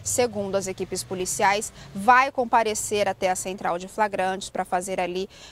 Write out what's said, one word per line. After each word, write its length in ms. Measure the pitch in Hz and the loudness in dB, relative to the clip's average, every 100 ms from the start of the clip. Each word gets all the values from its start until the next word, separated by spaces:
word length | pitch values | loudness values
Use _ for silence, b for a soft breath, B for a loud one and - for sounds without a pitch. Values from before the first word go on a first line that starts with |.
segundo 540 | - - 247 208 196 196 | -4 0 0 -2 -4 -4
as 100 | 190 | -4
equipes 380 | 190 185 180 | -6 -6 -8
policiais, 680 | - 185 185 - 202 208 220 B B | -6 -6 -6 0 0 0 -4 B B
vai 380 | 196 202 247 277 | 0 8 8 8
comparecer 760 | - 240 240 214 214 - 208 196 | 0 2 2 2 -2 -2 0 0
até 220 | 190 185 | 0 0
a 60 | 185 | 0
central 420 | 190 190 190 170 | -4 -4 -2 -2
de 120 | 190 | -4
flagrantes 600 | - 214 196 185 190 - | -2 -2 0 -2 -2 -6
pra 140 | - | -6
fazer 360 | 185 185 190 190 | -2 -2 -2 -2
ali, 300 | 180 180 196 B B | -2 -4 -6 B B